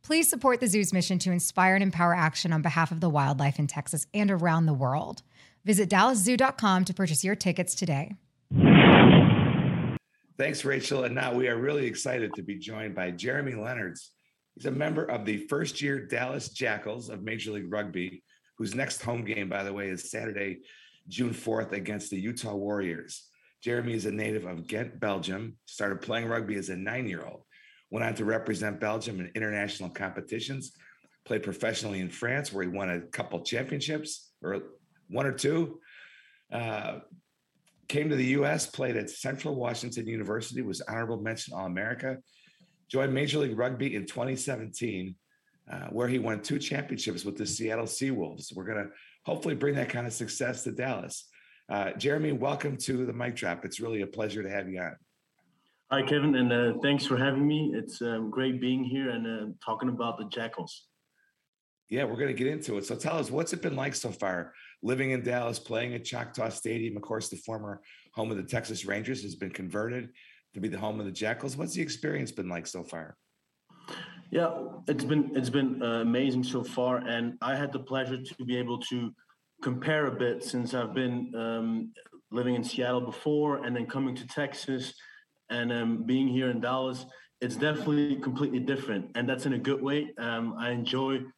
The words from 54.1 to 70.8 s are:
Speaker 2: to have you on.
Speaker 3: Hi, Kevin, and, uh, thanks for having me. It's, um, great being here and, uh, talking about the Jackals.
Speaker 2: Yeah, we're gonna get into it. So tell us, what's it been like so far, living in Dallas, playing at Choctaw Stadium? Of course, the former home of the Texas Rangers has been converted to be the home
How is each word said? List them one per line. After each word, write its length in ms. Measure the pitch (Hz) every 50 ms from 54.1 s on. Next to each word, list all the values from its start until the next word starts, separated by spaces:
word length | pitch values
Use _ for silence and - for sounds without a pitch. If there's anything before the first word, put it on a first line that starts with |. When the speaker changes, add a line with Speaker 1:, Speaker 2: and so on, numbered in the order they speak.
| - 117 110 104 98 107
Speaker 2:
to 80 | 98 95
have 180 | 101 101 92
you 120 | 92 92 90
on. 140 | 90 80 - _ _ _ _ _ _ _ _ _ _ _ _ _ _ _ _ _ _ _
Speaker 3:
Hi, 100 | 135 139
Kevin, 340 | 131 139 151 143 139 151 139
and, 160 | 127 127 120
uh, 220 | 120 120 123 117 110 -
thanks 240 | - 143 143 135 135
for 120 | - 131
having 280 | 123 131 139 131 135 143
me. 260 | 147 151 151 151 147 -
It's, 260 | 113 - - - -
um, 280 | 120 117 113 113 110 107
great 300 | 104 127 131 131 127 123
being 240 | 123 127 131 131 131
here 260 | 127 131 135 135 127
and, 180 | 117 117 113
uh, 260 | 113 113 110 107 107 - - -
talking 260 | 117 110 - 127 127
about 280 | 117 117 117 117 113
the 80 | - 110
Jackals. 600 | 104 - 120 113 117 - - 170 - - - - _ _ _ _ _ _ _ _ _ _ _ _ _ _ _ _ _ _ _ _ _
Speaker 2:
Yeah, 160 | 107 127 143
we're 120 | 110 117
gonna 160 | 113 110 104 -
get 140 | 104 127
into 300 | 139 156 156 - - 107
it. 80 | 101 101
So 100 | - 117
tell 220 | 117 - 156 165
us, 120 | 165 131 107
what's 240 | 123 151 165 160 175
it 80 | 170
been 140 | - 175 139
like 200 | 131 135 143 127
so 160 | - - 117
far, 420 | 92 - 104 95 92 87 82 - - - - - - _
living 300 | - 110 127 131 135 131
in 100 | 131 123
Dallas, 380 | 120 120 123 123 120 117 113 -
playing 340 | - - 113 113 120 123 120
at 100 | 117 117
Choctaw 460 | - 127 120 117 - - - 113 113
Stadium? 480 | - - - 113 113 117 113 113 104
Of 60 | 104 104
course, 260 | - 113 110 110 -
the 80 | -
former 440 | 90 - - 113 107 104 101 98 - _ - - - - _ _
home 180 | 113 110 113
of 60 | 110
the 60 | 95 90
Texas 400 | - - 113 - 107 110 90 95
Rangers 360 | 98 101 107 113 123 131 101
has 140 | 101 101 82
been 160 | 82 98 92
converted 580 | - - 95 90 82 104 107 113 123 127 117 120 _ - - - - _ _ _ _
to 60 | 98
be 80 | 95
the 100 | 110 104
home 220 | 95